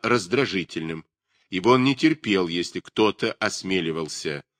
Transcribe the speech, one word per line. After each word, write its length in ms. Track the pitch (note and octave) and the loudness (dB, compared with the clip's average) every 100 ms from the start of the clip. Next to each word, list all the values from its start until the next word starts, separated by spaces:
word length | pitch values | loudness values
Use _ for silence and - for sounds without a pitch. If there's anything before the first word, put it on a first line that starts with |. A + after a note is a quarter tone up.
раздражительным, 1040 | A2 A#2+ F2 A#2+ A#2+ F#2 E2 - D#2+ D#2+ - _ _ _ _ | 0 0 2 0 0 -2 -6 -6 -6 -8 -12 _ _ _ _
ибо 200 | F#2+ G2 | 0 4
он 140 | B2+ | 6
не 100 | B2+ | 4
терпел, 540 | C3+ D#3 D#3 A2 F#2+ F2+ | 2 2 0 0 0 2
если 320 | E2+ E2+ F2+ | -2 -4 -8
кто-то 520 | - - G#2+ - A2+ | -6 2 2 2 -4
осмеливался 1080 | - G#2+ - F#2+ F#2+ E2 D#2+ D#2 - E2 C#2+ - | -2 -4 -4 -2 0 0 -2 -6 -6 -6 -8 -10